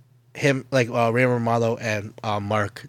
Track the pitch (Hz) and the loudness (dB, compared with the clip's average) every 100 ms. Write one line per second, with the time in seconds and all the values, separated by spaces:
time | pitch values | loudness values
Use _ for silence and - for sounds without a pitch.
0 | _ _ _ - 147 135 - 131 117 120 | _ _ _ -2 0 0 0 0 2 2
1 | 113 117 127 123 117 117 113 117 117 107 | 2 4 2 2 0 2 0 -2 -4 -4
2 | 104 - 110 104 101 107 101 - | -6 -10 -6 -4 -2 -2 -2 -6